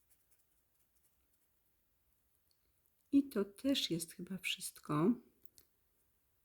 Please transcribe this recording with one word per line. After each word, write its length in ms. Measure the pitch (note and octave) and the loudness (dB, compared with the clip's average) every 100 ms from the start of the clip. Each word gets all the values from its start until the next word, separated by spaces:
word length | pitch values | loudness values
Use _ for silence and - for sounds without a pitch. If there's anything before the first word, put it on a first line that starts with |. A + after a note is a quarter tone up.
| _ _ _ _ _ _ _ _ _ _ _ _ _ _ _ _ _ _ _ _ _ _ _ _ _ _ _ _ _ _ _ | _ _ _ _ _ _ _ _ _ _ _ _ _ _ _ _ _ _ _ _ _ _ _ _ _ _ _ _ _ _ _
I 180 | C#4 C#4 | 2 4
to 160 | G#3+ G3 | 0 -2
też 460 | - C4+ C4+ - | -2 0 0 0
jest 200 | E3+ - | -2 -4
chyba 260 | - F3+ F#3 | -10 -10 -8
wszystko. 760 | - - - - - D3+ F3 A#3+ - _ - - - _ _ _ _ _ _ _ | -6 -6 -8 -10 -2 2 4 2 -2 _ -20 -20 -20 _ _ _ _ _ _ _